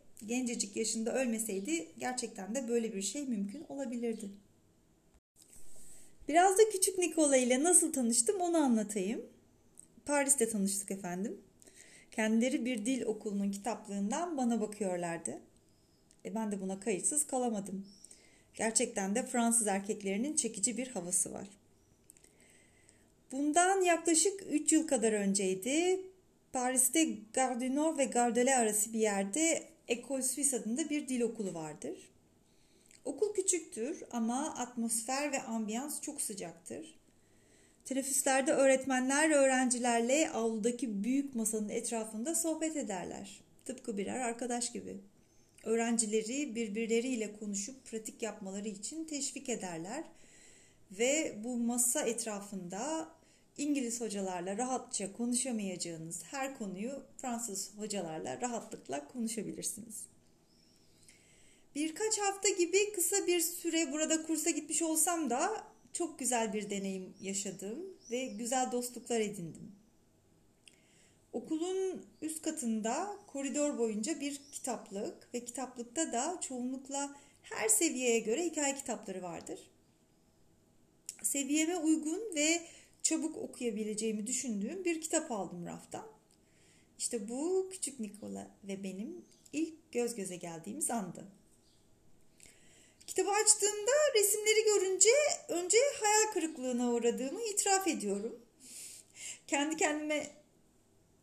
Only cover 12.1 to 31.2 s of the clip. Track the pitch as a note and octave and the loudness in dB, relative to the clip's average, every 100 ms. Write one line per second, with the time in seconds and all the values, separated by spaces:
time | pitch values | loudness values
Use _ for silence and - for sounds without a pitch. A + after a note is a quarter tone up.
12.1 | - A3 A3+ B3 C#4+ A#3+ A3 G#3 C4 A3 | -2 2 4 4 2 0 -2 0 0 0
13.1 | G#3+ A3 G3+ G3+ G3 B3 G#3 - G3+ G3+ | -2 -2 -2 0 -2 -4 -6 -6 -4 -2
14.1 | C#4 F4+ C#4+ A#3+ A#3 G#3 G3+ F#3+ F3+ F3 | 0 -2 0 2 2 0 -2 -2 0 -2
15.1 | E3 - - - _ _ _ _ _ _ | -4 -6 -10 -14 _ _ _ _ _ _
16.1 | _ - G#3 A3 G3+ F#3+ F#3+ A#3 G#3 - | _ -8 -4 -4 -4 -4 -4 -2 -2 0
17.1 | D4 - C4 B3 G#3+ G3 F#3+ G3 - - | 0 0 0 0 -2 -4 -8 -10 -16 -20
18.1 | - - - _ - G#3+ A3+ A#3+ - G3 | -20 -20 -20 _ -4 0 2 2 0 0
19.1 | A3 B3+ A#3+ A#3 A3+ G#3 G3 G3+ G3 G3 | 0 0 2 4 4 4 2 0 -4 -2
20.1 | G3+ C#4+ D#4 A3 F#3+ B3 A3+ C4 G3 E3+ | 0 0 0 -2 2 2 2 -4 -6 -2
21.1 | F#3 - - F#3+ - _ _ _ _ _ | 0 0 -4 -10 -16 _ _ _ _ _
22.1 | - - _ - - _ _ - - _ | -20 -20 _ -20 -20 _ _ -20 -20 _
23.1 | _ - C4 D4 D#4 F#4 G4 F4+ E4 E4 | _ -10 -2 2 6 6 6 6 4 6
24.1 | D#4+ G4+ G4 - D4+ D4+ D#4+ D#4 B3+ A3 | 4 4 0 -2 0 6 6 6 4 4
25.1 | G#3+ G3 G3 F#3+ F#3 A#3 D4+ F4+ F#4 - | 4 2 2 2 0 2 2 4 2 -2
26.1 | - _ _ _ B3+ B3 B3+ - D#4+ D#4 | -16 _ _ _ -2 2 4 4 6 4
27.1 | G#3 - - B3+ A#3 B3+ C#4 D#4 C#4+ B3+ | 2 -4 0 0 0 0 2 2 2 2
28.1 | A#3+ A#3+ A3+ B3 C4 A3 G#3+ - A3+ G#3+ | 4 4 4 4 4 4 2 0 2 2
29.1 | G3 G3 D4+ E4 D4+ - - - A#3 - | 2 0 2 2 2 -2 -10 -4 -4 -2
30.1 | C4+ - - C4+ A#3+ G#3 B3+ D#4 D4 - | -2 -2 0 0 0 0 -2 0 -2 -2
31.1 | B3+ | 0